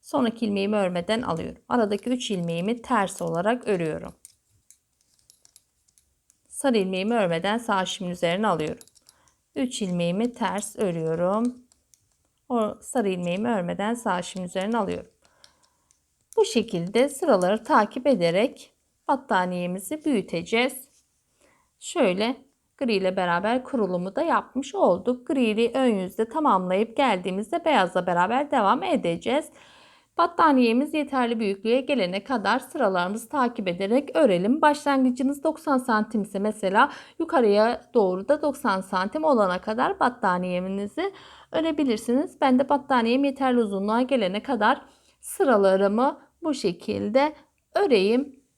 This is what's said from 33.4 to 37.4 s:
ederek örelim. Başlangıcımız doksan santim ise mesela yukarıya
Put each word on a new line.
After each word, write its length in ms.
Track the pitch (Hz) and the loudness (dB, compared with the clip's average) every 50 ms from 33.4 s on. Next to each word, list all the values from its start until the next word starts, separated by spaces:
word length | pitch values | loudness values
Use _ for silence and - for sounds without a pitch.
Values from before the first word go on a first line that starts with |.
| 254 240 247 - 202 190 | 0 0 -2 -4 -4 -4
ederek 480 | 175 175 196 196 226 269 285 - - | -4 -4 -2 0 0 0 0 0 0
örelim. 460 | 320 311 247 190 170 180 208 254 320 320 | 2 4 4 4 4 2 2 2 4 4
Başlangıcımız 840 | 302 294 294 - 285 277 269 262 254 247 - 277 269 285 285 - | 2 2 2 0 0 2 2 2 2 0 0 -2 -2 -2 -2 -2
doksan 340 | 320 311 311 - 320 277 262 | -4 -4 -2 -2 0 0 0
santim 440 | 247 - 226 214 214 - - 226 196 | 2 0 0 0 0 -2 -2 -4 -4
ise 160 | - - 196 | -4 -6 -4
mesela 540 | 196 208 214 214 - 190 190 214 262 277 - - - - - _ | -4 -4 -4 -2 -4 0 2 2 2 2 0 -12 -20 -20 -10 _
yukarıya 720 | 339 330 330 311 | -8 0 2 2